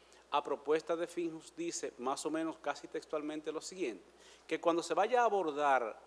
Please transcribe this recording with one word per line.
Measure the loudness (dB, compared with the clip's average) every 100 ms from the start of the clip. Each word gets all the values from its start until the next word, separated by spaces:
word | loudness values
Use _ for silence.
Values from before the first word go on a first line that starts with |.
| -20 -20 -2
a | -2
propuesta | 0 -4 2 0 2 -2
de | -2
Finjus, | -4 -6 -6 -14 -8
dice | -6 -4 -8 -4
más | -4 -2 -2
o |
menos | -2 -2 -4
casi | -6 -6 -6
textualmente | -10 -4 -4 -4 -6 -6
lo | -6
siguiente, | -8 -4 -4 -4 -14 -20 -20 -16 -6
que | 0
cuando | 2 2
se | 2
vaya | 2 4 6
a | 4
abordar | 4 0 2 4 4 2 -6